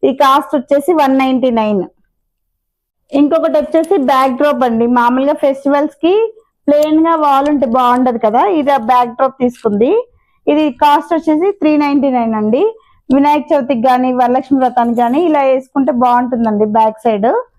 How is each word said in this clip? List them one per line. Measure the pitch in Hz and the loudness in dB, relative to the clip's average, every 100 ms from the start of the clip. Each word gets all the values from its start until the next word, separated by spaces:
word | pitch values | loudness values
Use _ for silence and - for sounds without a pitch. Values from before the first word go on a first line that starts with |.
ఈ | - 262 | -2 0
కాస్ట్ | 277 269 269 294 | 2 2 0 -6
వచ్చేసి | 247 285 285 330 | -2 -2 0 0
వన్ | 277 269 | 2 0
నైంటీ | 262 262 254 233 | 0 0 -2 -2
నైన్. | 214 208 180 _ _ _ _ _ _ _ _ _ _ _ _ 277 | -2 -4 -6 _ _ _ _ _ _ _ _ _ _ _ _ 0
ఇంకొకటి | 285 320 320 302 | 0 0 0 -2
వచ్చేసి | 302 320 320 392 262 | -2 -2 0 0 0
బ్యాక్ | 269 269 247 | 0 0 0
డ్రాప్ | 294 269 254 | -2 0 -2
అండి. | 226 233 247 | 0 0 2
మామూలుగా | 240 254 277 294 | 0 0 -2 0
ఫెస్టివల్స్ | 294 269 277 285 302 - | -2 -2 -2 0 -2 -2
కి | 320 403 453 - _ _ - | 0 0 0 -6 _ _ -2
ప్లెయిన్ | 294 302 311 | 0 2 2
గా | 330 330 | 2 0
వాల్ | 302 277 285 | 0 0 0
ఉంటే | 294 262 247 | 0 0 0
బాగుండదు | 247 247 254 233 | 0 0 0 0
కదా, | 220 220 370 349 | 0 0 0 0
ఇది | 277 277 | 0 -2
ఆ | 220 | 2
బ్యాక్ | 247 247 233 | 0 0 -2
డ్రాప్ | 269 262 | -4 0
తీసుకుంది. | 247 240 220 202 240 427 494 _ _ _ - | -4 -2 -4 0 0 0 -4 _ _ _ -2
ఇది | 294 302 254 | 0 0 0
కాస్ట్ | 294 294 320 330 | 2 2 0 -4
వచ్చేసి | 320 302 370 392 | 0 0 0 -2
త్రీ | 311 302 | 0 0
నైంటీ | 285 285 277 254 | 0 0 0 0
నైన్ | 226 220 | -2 -2
అండి. | 214 233 415 453 _ _ _ | -2 0 0 -4 _ _ _
వినాయక | 262 285 294 - | 2 2 0 0
చవితికి | 302 247 262 254 | -2 0 -2 0
గానీ, | 254 254 254 | 0 0 0
వరలక్ష్మి | 247 254 262 277 | 0 0 0 0
వ్రతానికి | 254 247 240 233 | 0 0 -2 0
గానీ | 240 262 349 | 0 0 0
ఇలా | 302 269 | 0 0
వేసుకుంటే | 262 262 - 269 247 | 0 -2 -4 -2 0
బాగుంటుందండి | 247 247 247 233 226 208 214 214 | 2 0 0 -2 -2 0 0 2
బ్యాక్ | 220 220 240 | 0 0 -2
సైడ్. | 214 214 427 494 | 0 0 -2 -4